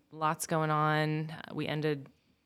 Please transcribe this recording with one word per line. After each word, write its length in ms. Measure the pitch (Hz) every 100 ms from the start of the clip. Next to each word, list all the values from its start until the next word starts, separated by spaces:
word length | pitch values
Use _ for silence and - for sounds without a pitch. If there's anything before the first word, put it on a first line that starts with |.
| _
lots 340 | 156 156 156 -
going 240 | 160 156
on. 600 | 151 151 151 151 156 156 160 -
We 140 | - 151
ended, 420 | 151 151 143 139 - _ _